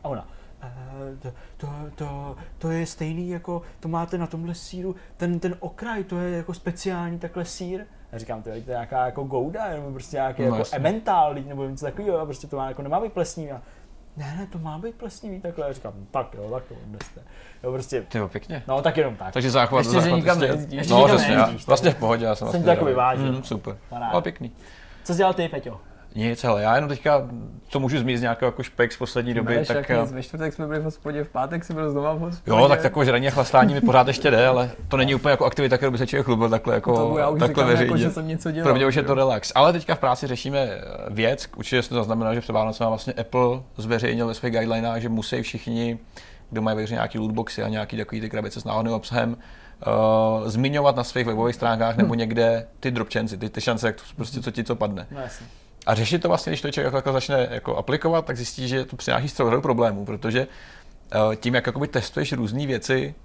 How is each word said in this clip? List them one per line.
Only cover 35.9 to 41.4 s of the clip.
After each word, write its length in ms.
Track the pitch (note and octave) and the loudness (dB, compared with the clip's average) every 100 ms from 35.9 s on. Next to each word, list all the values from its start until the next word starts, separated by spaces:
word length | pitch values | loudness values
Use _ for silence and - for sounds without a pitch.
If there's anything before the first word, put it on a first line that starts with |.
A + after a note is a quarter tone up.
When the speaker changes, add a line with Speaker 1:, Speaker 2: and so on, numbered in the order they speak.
Speaker 2:
by 60 | A#2+ | 0
se 100 | B2+ | 0
člověk 180 | C#3 C3 | 0 2
chlubil 240 | A2+ A#2 | 4 4
takhle 260 | A2 - A2 | 2 2 0
jako, 200 | - A#2 A2+ | 4 4 4
Speaker 3:
To 80 | D#3 | 2
já 120 | C#3+ | 2
už 100 | D3+ | 4
Speaker 2:
takhle 240 | D#3 D3 | 2 4
Speaker 3:
říkám, 60 | C3 | 4
jako, 240 | A#2+ B2 | 6 4
Speaker 2:
veřejně. 40 | - E3 | 4 2
Speaker 3:
že 20 | |
jsem 140 | E3 D#3+ | 0 -6
něco 240 | E3 E3 | -4 -4
dělal, 140 | D#3 E3 | 0 2
Speaker 2:
Pro 100 | B2+ | 4
mě 100 | C3+ | 4
už 80 | C3+ | 2
je 60 | |
Speaker 3:
jo. 60 | C#3+ | 2
Speaker 2:
to 60 | |
relax. 380 | C3+ C3 A2 - B2 | 2 4 2 0 6
Ale 180 | D3 | 6
teďka 220 | F3 D#3 E3 | 6 0 0
v 40 | |
práci 280 | C3+ B2+ C3+ | 2 0 -2
řešíme, 320 | B2 C3+ C#3 | -4 -2 0
eh, 220 | B2+ F#2+ - - - | 0 -4 -10 -10 -8
věc, 380 | G#2 A2+ C#3 | 2 2 2